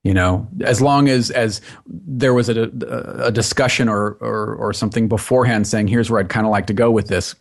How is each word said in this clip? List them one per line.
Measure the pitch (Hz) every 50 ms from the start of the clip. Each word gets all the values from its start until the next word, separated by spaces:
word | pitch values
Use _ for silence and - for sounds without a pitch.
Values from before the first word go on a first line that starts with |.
| -
you | 98 95
know, | 95 90 92 92 104 - - - 185
as | - 117 123 113
long | 131 143 143 143 143 139
as, | 131 127 117 -
as | - 127 117 110 104 - - - - - _
there | - - 165 - 170 135 123 139 131 123
was | 123 117 117
a, | 117 113 113 - - 127 123 117
a, | 120 - - - - - 123
a | 120
discussion | 110 117 117 - - - 135 123 - - 131 113
or, | 107 101 104 104 107 -
or, | 117 113 110 110 107 110 110
or | 110 110 107 104
something | - - 104 - 117 113 104
beforehand | 113 107 - - 127 127 123 123 113 107 104
saying, | - - 110 104 95
"Here's | 104 120 113 -
where | 113 107
I'd | 98 90
kinda | - 113 110 110
like | 107 101 95 -
to | 107
go | 98 117 117
with | 117 107 101 -
this," | 98 104 98 - - _